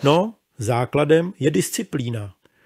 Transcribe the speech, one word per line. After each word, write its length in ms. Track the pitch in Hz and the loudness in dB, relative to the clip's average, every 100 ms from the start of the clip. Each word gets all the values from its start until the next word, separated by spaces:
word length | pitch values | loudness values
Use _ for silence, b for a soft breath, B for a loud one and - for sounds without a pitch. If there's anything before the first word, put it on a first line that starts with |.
No, 320 | 139 165 220 - _ - | 2 2 0 -6 _ -8
základem 720 | 107 117 123 143 147 160 180 - | -4 -2 0 0 4 2 2 -2
je 120 | 139 | 0
disciplína. 840 | 180 - - - - 120 113 101 - b b | 0 -2 -6 -6 -6 -6 -6 -10 -18 b b